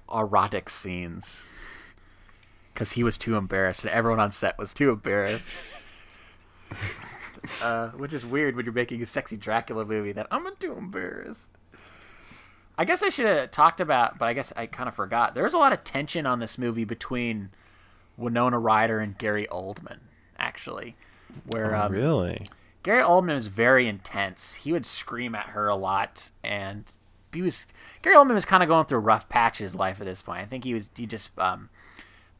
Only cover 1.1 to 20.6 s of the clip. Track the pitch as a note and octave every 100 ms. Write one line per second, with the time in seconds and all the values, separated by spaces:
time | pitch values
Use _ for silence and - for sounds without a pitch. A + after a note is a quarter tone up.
1.1 | E2+ - - - - - - - - -
2.1 | - - - - - - - A2+ A#2+ A#2+
3.1 | - - G#2+ F#2+ F#2+ F#2+ F2+ A2 A2 A#2
4.1 | A2+ G#2 - F#2+ - G#2 - C#3+ A2 -
5.1 | G2+ G2+ A2 - - - - - - -
6.1 | - - - - - - - F#2+ - -
7.1 | - - - - - A#2 A2+ A#2 B2 C#3+
8.1 | D3+ A#2 C#3 C#3+ A#2+ A#2 A#2 A#2+ A#2 A#2
9.1 | - - G#2+ A2 A2+ - A2 G#2+ A2 G2+
10.1 | G2+ - C4+ F4+ G4 F4 A#3+ F#3 - -
11.1 | - - A3+ - _ _ - - - -
12.1 | - - - - - - - F3+ F4+ G4
13.1 | C#4 A3+ D#3+ B2+ - D#3+ - D#3+ C3 A#2
14.1 | - A#2 B2 B2+ - A#2 - B2+ - F#2+
15.1 | A#2 A2 A#2+ G3+ E4+ C#4 - - C3+ D3+
16.1 | E3+ C#3 A#2+ A2+ - A#2+ A2+ A2 A#2 -
17.1 | B2 A#2+ A2 G2 - - - - - -
18.1 | - A#2+ A#2 B2 A#2+ A2+ A2 A2+ A2 G#2
19.1 | G2 G#2+ G#2 G#2 F2 F#2 G#2+ - - -
20.1 | _ _ - A#2+ -